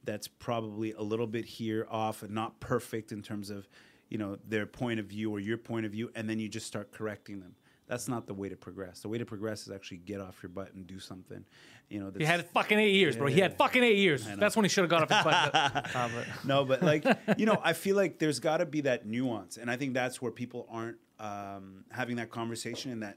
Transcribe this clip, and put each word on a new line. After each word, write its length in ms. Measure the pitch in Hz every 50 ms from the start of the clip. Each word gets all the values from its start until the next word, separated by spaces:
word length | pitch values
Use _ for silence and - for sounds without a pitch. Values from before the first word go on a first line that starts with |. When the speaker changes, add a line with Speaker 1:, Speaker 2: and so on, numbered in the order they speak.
| _
Speaker 1:
that's 220 | - 107 104 - -
probably 640 | _ _ - - 120 117 113 110 104 107 110 110
a 80 | 107 -
little 260 | 107 104 110 113 120
bit 200 | 110 107 117 110
here 400 | - - - 117 110 107 110 113 -
off 320 | 117 110 110 110 104 -
and 120 | - 101 104
not 260 | 110 110 110 - _
perfect 500 | - - 127 117 - - - 113 107 -
in 120 | 113 104
terms 260 | 101 - 107 104 101 98
of, 180 | 104 101 98 _ _ - - - _ _ _ _
you 80 | - 110
know, 180 | 107 98 101 98 -
their 200 | 104 110 107 104
point 340 | 101 - - 127 120 113 113
of 60 | 104
view 240 | 92 98 107 107 110
or 100 | 104 101
your 160 | 98 104 117
point 300 | 117 - - 120 117 110
of 60 | 107
view, 180 | 101 110 113 120 -
and 140 | 113 113 110
then 100 | 110 110
you 80 | 110
just 200 | 104 107 113 -
start 260 | - - 110 101 -
correcting 480 | - - 107 107 104 98 _ - 101 98
them. 140 | 92 90 - _ _ _ _ _ _
That's 200 | _ 120 120 -
not 200 | - 127 113 110
the 80 | - 104
way 160 | 95 98 98
to 60 | 92
progress. 440 | - - - 90 95 95 90 80 -
The 80 | - 104
way 80 | 110
to 80 | 117 -
progress 380 | - 113 98 104 110 107 104
is 80 | - -
actually 280 | 101 98 - - 92 87
get 220 | 87 95 104 98
off 220 | 98 92 92 -
your 80 | - 92
butt 240 | 87 95 95 92 -
and 120 | 98 92
do 120 | 90 92 95
something." 480 | 92 - 98 92 92 _ 95 98 95 _ _ - - - - - _ _
You 120 | 101 104
know, 60 | 98 95
Speaker 2:
He 80 | 92 -
Speaker 1:
that's 80 | 156
Speaker 2:
had 200 | 151 170 175 165 -
fucking 280 | - 233 202 - 214 208
eight 140 | 214 208 196
years, 220 | 196 185 156 113
bro. 120 | 113 135 139
He 80 | 131
Speaker 1:
Yeah. 80 | 175 196
Speaker 2:
had 120 | 170 -
fucking 260 | - 294 262 - 254
eight 140 | 247 240 214
years. 300 | 202 196 185 147 123 107
Speaker 1:
I 80 | 110 101
know. 60 | 101
Speaker 2:
That's 160 | 208 208 -
when 100 | 226 208
he 20 | 175
should 140 | - 202
have 80 | 185 165
got 120 | 170 165 156
off 60 | -
his 140 | 202 214 185
butt. 280 | 156 151 180 156 143
Speaker 1:
<laughs> 200 | - 202 147 139 -
Speaker 2:
But, 220 | 147 127 - -
uh, 120 | 127 120 117 117
but 300 | 120 120 - - - -
Speaker 1:
No, 220 | 135 135 139 135
but, 160 | 131 131 123
like, 220 | 180 170 151 156 -
Speaker 2:
<laughs> 340 | 269 240 - - - 202 -
Speaker 1:
you 80 | 214
know, 120 | 220 202 170 -
I 80 | 165
feel 240 | 165 - - 196 196
like 220 | 202 196 180 - -
there's 220 | 165 151 143 127
gotta 260 | 123 160 151 165 180
be 160 | 160 139 151
that 240 | 139 139 123 110 92
nuance, 500 | 104 110 120 131 131 113 104 92 90 -
and 140 | 110 117 120
I 60 | 123 120
think 160 | 143 135 123
that's 260 | 131 123 - 123 -
where 120 | 131 117
people 340 | 110 - 123 120 - 120 - -
aren't, 280 | 110 113 113 117 117 - _ _ _ -
um, 680 | 107 107 101 101 101 98 98 98 95 95 95 95 98 _
having 260 | - 127 127 120 123
that 140 | 120 117 110
conversation 600 | - 120 117 117 117 110 - 117 117 - - 135
in 80 | 123 113
that 160 | 110 101 98